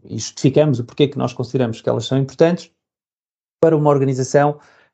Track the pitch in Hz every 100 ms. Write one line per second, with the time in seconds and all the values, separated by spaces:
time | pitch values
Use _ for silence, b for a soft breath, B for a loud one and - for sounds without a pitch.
0 | - 113 - - 143 143 151 120 120 -
1 | 139 131 123 - 113 131 120 113 - 120
2 | 113 135 131 - 165 180 - _ _ _
3 | _ _ _ _ _ - 165 156 151 139
4 | 135 131 131 147 147 147 b b b